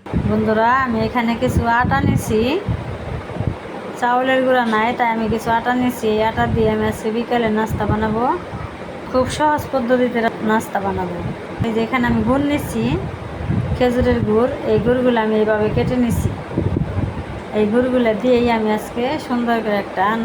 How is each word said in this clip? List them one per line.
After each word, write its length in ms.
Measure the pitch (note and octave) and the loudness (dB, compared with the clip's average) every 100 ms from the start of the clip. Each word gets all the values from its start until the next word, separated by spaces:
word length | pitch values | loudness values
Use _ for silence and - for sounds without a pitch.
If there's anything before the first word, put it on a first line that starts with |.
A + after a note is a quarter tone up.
| - - G#3 | -6 -2 0
বন্ধুরা, 400 | G#3+ G#3+ A3 A#3 C4 C4 | 0 2 4 4 2 0
আমি 120 | A3 A3 | 0 0
এখানে 240 | B3 A#3 A3+ | 0 0 0
কিছু 180 | B3 - A#3 A#3 | 0 2 2 2
আটা 160 | B3+ C4+ - | 2 2 2
নিছি, 320 | - - A3 A#3+ F4 - - - - - - - - - - - - - - | 0 2 2 2 0 -2 -4 -6 -8 -8 -8 -8 -6 -4 -4 -8 -12 -10 -4
চাউলের 380 | A#3+ B3 C4 C4 C4 | 0 2 4 2 4
গুঁড়া 200 | B3+ A#3 G#3+ | 2 4 2
নাই, 140 | A3+ A#3+ | 2 2
তাই 120 | A#3+ A3+ | 0 0
আমি 100 | A3 | 0
কিছু 160 | A3+ A#3 A#3 | -2 0 0
আটা 160 | A#3+ B3 | 0 0
নিছি। 240 | B3 B3 A3 G#3+ | 0 0 0 2
এই 60 | A3 | 0
আটা 140 | A3 A#3 A#3 | 0 0 2
দিয়ে 140 | G#3+ G#3+ | 2 2
আমি 100 | A3 | 0
আজকে 180 | G#3+ A3+ A3+ | -2 -2 -2
বিকেলের 380 | A3+ A#3+ A3 G#3+ | -2 0 0 0
নাস্তা 240 | A3 - G#3 | 0 -2 0
বানাবো, 320 | G#3+ A3 G#3+ B3+ F4+ - - - - - - - | 0 0 0 0 -2 -6 -10 -10 -10 -12 -12 -4
খুব 140 | B3+ B3+ - | -2 0 0
সহজ 240 | D4+ D4 - | 2 0 -2
পদ্ধতিতে 440 | C4+ A#3+ B3+ B3 A#3+ A3+ | -2 0 2 2 2 0
রা-, 140 | - G#3+ | 0 0
নাস্তা 280 | A3 A3+ G3+ G3 | 0 0 -4 -2
বানাবো। 320 | F#3+ F3 F3 F3 - - - A#3 | -2 -4 -6 -6 -8 -10 -4 -2
এই 60 | A3+ | 0
যে 40 | A3 | 0
এখানে 180 | B3+ A#3+ | 0 2
আমি 120 | A#3 A3 | 2 2
গুড় 160 | C4+ C#4+ | 2 2
নিচ্ছি, 340 | D4 - A3+ A#3 F4 - - - - - - - - | 0 -2 -2 0 -2 -4 -8 -10 -8 -2 -2 -2 0
খেজুরের 420 | B3 B3 B3 A#3+ G#3+ | 2 2 2 2 2
গুড়। 240 | A3 B3+ - A3+ | 2 2 -2 0
এই 60 | G#3+ A3 | 2 2
গুড়গুলো 340 | B3+ B3 A#3 A3 | 2 4 2 2
আমি 100 | G#3+ | 2
এইভাবে 260 | G#3+ G#3+ G#3+ A#3+ | 2 2 2 2
কেটে 200 | A#3+ B3+ | 0 2
নিছি। 260 | A#3+ A3 - - - - - - - - - - - - - G#3+ | 2 2 0 -4 -4 -2 0 0 0 -2 -4 -6 -8 -10 -6 -2
এই 80 | G#3 | 2
গুড়গুলো 400 | A#3+ B3+ B3 A#3 G3+ | 2 2 2 2 2
দিয়েই 260 | B3+ A#3+ A#3+ A3+ | 2 4 4 2
আমি 120 | G#3+ G#3+ | 0 -2
আজকে 260 | - A#3+ B3+ D4+ - | -4 -4 -2 -4 -2
সুন্দর 300 | A#3+ A#3 A#3 G#3+ | -2 0 0 0
করে 120 | G3+ | -2
একটা 220 | G3 - G3+ A3+ | -2 0 0 0